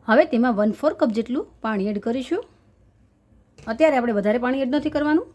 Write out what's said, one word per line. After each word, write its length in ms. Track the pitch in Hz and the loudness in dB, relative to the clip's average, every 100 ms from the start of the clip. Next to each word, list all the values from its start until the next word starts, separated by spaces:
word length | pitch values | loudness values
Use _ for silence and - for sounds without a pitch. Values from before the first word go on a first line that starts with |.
| - | 4
હવે 160 | 226 330 | 4 4
તેમાં 240 | 240 247 208 | 2 0 2
વન 120 | 214 208 | 0 0
ફોર 120 | 294 349 | -2 0
કપ 100 | 285 214 | -2 0
જેટલું 260 | 226 254 - _ 226 | -4 -4 -8 _ -6
પાણી 260 | 214 196 | -4 -2
એડ 80 | 202 214 | -4 -4
કરીશું. 360 | 240 254 359 494 _ _ _ _ _ _ _ _ _ _ _ - | -6 -4 -6 -6 _ _ _ _ _ _ _ _ _ _ _ -10
અત્યારે 280 | 226 311 269 | 2 4 4
આપણે 160 | 240 208 | 0 0
વધારે 220 | 202 226 247 | 0 0 0
પાણી 200 | 269 262 | -2 0
એડ 80 | 294 | -2
નથી 180 | 294 302 | -2 -2
કરવાનું. 320 | 294 311 466 | 0 0 -2